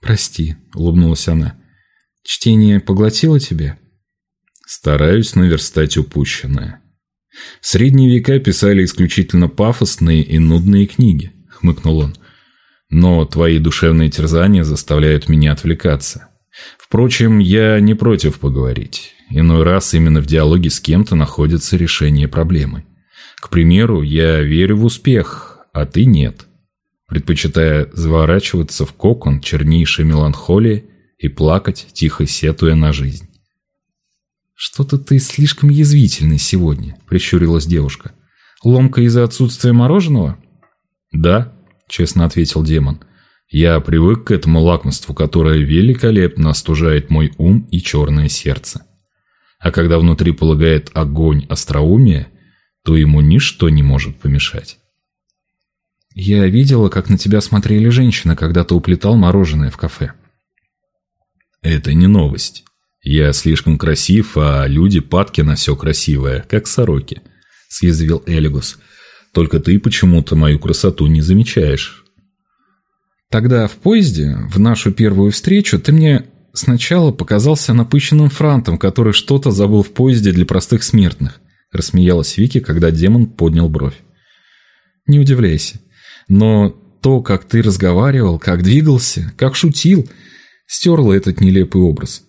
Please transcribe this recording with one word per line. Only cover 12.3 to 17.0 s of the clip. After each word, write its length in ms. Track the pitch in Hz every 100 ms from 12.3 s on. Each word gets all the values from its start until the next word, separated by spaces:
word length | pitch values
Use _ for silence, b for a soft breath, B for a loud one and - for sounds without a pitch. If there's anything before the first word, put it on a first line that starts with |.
| b b b b b b
«Но 360 | 78 90 87 78
твои 320 | - 82 80
душевные 540 | 80 76 82 80 80
терзания 520 | 76 78 82 90 101
заставляют 640 | 78 76 - 76 76 76 -
меня 260 | 78 76
отвлекаться. 760 | 71 82 80 90 71 - - - _ _ B B B
Впрочем, 600 | - -